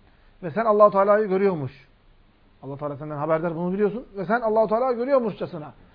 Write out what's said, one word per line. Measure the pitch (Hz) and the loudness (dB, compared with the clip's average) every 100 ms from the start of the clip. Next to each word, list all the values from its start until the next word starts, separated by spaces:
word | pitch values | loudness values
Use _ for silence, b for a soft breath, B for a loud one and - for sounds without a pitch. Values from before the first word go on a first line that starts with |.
| _ b b b | _ b b b
ve | 175 | -8
sen | 170 | -4
Allahu | 226 208 208 | 2 6 6
Teala'yı | 196 202 208 214 | 6 4 2 2
görüyormuş. | 190 196 165 131 - - _ _ _ _ _ _ _ | 0 0 -2 -6 -12 -20 _ _ _ _ _ _ _
Allah | 135 139 | -16 -8
Teala | 147 143 | -8 -8
senden | 151 147 | -10 -6
haberdar, | 151 160 170 160 | 0 0 0 -4
bunu | 175 | -4
biliyorsun | 196 202 233 - 196 | 0 0 -2 -12 -8
ve | |
sen | 175 240 | -2 0
Allahu | 226 220 214 | 2 2 2
Teala'yı | 220 262 233 | 0 0 -2
görüyormuşçasına | 254 269 220 143 175 165 147 - B | 2 0 0 -6 -10 -10 -14 -18 B